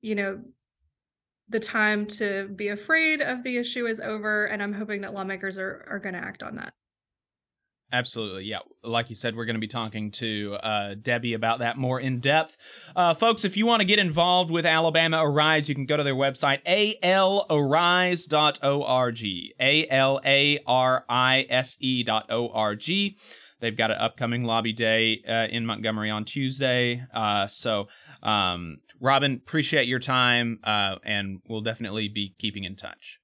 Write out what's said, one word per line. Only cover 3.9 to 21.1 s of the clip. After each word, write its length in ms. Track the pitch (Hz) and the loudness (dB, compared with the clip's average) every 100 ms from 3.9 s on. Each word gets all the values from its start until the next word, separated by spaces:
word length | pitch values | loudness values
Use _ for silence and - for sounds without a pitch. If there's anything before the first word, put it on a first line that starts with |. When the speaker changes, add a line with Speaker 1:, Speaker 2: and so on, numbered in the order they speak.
| 220 | -4
Speaker 1:
over, 460 | - 214 214 208 208 | -6 -6 -2 -2 -2
and 160 | 214 | -2
I'm 120 | 202 | -4
hoping 280 | 202 214 208 | -6 -6 -6
that 120 | 196 | -8
lawmakers 440 | 196 190 190 190 190 | -8 -8 -6 -8 -8
are, 280 | 190 - - | -8 -10 -10
are 100 | 196 | -10
gonna 200 | 190 180 | -8 -8
act 240 | 190 - | -10 -12
on 140 | - - | -12 -12
that. 160 | - _ _ _ _ _ _ _ _ _ _ _ _ | -14 _ _ _ _ _ _ _ _ _ _ _ _
Speaker 2:
Absolutely, 520 | 123 120 120 107 95 98 | -4 -4 -6 -8 -8 -8
yeah. 120 | 104 - _ | -8 -10 _
Like 260 | - 117 120 | -4 -2 -2
you 60 | 113 | -4
said, 200 | 120 110 | -6 -4
we're 100 | 117 | -4
gonna 140 | 113 | -4
be 80 | 110 | -4
talking 420 | 120 110 107 107 | -6 -6 -6 -8
to, 440 | 101 113 107 104 101 | -6 -6 -4 -6 -6
uh, 320 | 110 107 101 101 | -4 -2 -4 -8
Debbie 360 | 113 120 120 110 | -4 -2 -2 -2
about 240 | 113 117 | 0 0
that 180 | 120 120 | -2 -2
more 220 | 131 127 | -2 -2
in 200 | 131 127 | -2 -2
depth. 380 | 131 151 160 - - - - - | 2 2 2 -8 -20 -20 -10 0
Uh, 180 | 175 | 2
folks, 320 | 160 226 226 196 | 4 4 2 0
if 100 | 190 | 0
you 120 | 226 | 2
wanna 180 | 233 190 | 4 4
get 140 | 208 | 4
involved 500 | 185 156 175 180 180 | 2 2 4 4 2
with 160 | 170 165 | 2 4
Alabama 580 | 160 165 160 165 160 | 4 4 4 2 2
Arise, 460 | 156 143 151 156 151 | 2 4 4 4 2
you 60 | 139 | -4
can 100 | 135 | 0
go 100 | 147 | 0
to 80 | |
their 120 | 143 131 | 0 2
website, 460 | 139 131 143 139 - | 0 2 0 0 2
A 320 | 185 214 214 | 2 2 0
L 420 | 180 190 190 196 - | 2 4 4 2 2
arise 760 | 156 143 151 175 180 180 175 156 | 2 4 4 4 4 2 0 0
dot 320 | 151 151 143 | 2 2 2
O 200 | 139 143 | 0 0
R 280 | 143 127 123 | 2 2 2
G, 420 | 113 110 90 - - | -2 -6 -6 -8 0
A 280 | 127 151 156 | 4 4 4
L 300 | 135 135 135 143 | 2 4 2 4
A 340 | 139 143 143 - | 6 6 2 2
R 400 | 127 127 127 | 2 4 2
I 380 | - | 0